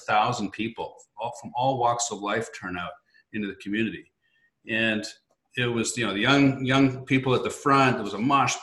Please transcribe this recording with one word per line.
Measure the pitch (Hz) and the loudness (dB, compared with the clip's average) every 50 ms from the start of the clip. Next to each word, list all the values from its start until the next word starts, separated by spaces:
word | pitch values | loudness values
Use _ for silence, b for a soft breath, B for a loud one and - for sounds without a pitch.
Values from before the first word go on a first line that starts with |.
| - - | -4 0
thousand | 110 107 110 123 120 117 107 95 | 2 2 2 2 0 -2 -4 -6
people | - - 107 113 113 - 82 - - - - _ _ 107 | -6 -6 -6 -6 -6 -8 -10 -10 -12 -16 -20 _ _ -10
all, | 110 120 117 - | -10 -10 -10 -12
from | 110 98 113 | -14 -10 -4
all | 120 127 135 131 120 | -2 0 0 0 2
walks | 120 117 120 120 - - | 2 0 0 0 -2 -6
of | 107 98 101 101 | -6 -6 -4 -2
life | 107 113 113 - - - | -2 -2 -4 -6 -10 -12
turn | 101 92 90 90 | -10 -8 -8 -6
out | 87 85 - - _ _ _ _ _ _ - | -8 -10 -12 -16 _ _ _ _ _ _ -8
into | 107 104 98 | -8 -6 -6
the | 95 - - | -8 -10 -8
community. | 104 101 107 113 104 85 80 - _ _ _ _ _ _ _ _ _ _ _ _ 113 | -6 -2 -2 -2 -2 -4 -8 -14 _ _ _ _ _ _ _ _ _ _ _ _ -6
And | 113 110 113 113 110 107 104 - - _ _ _ _ _ _ _ - | -2 0 0 0 0 -2 -4 -8 -14 _ _ _ _ _ _ _ -6
it | 131 123 120 | -4 -2 -2
was, | 117 113 110 - - 123 | 0 0 -2 -2 -2 -2
you | 117 | -2
know, | 101 95 | -2 0
the | 101 110 127 | 0 2 4
young, | 139 139 139 135 135 - 135 | 6 6 6 4 2 0 0
young | 123 135 135 139 131 127 - - | 2 4 4 4 4 2 -2 -4
people | - 135 131 131 131 123 | 0 0 2 2 2 2
at | 113 - | 2 0
the | 107 - - - | -2 -6 -2 2
front, | 143 139 139 135 127 113 | 4 4 6 6 4 2
there | 113 107 101 | 0 -2 -6
was | 101 98 | -4 -2
a | 110 139 139 | 0 2 4
mosh | 135 131 127 - - | 4 2 2 0 -2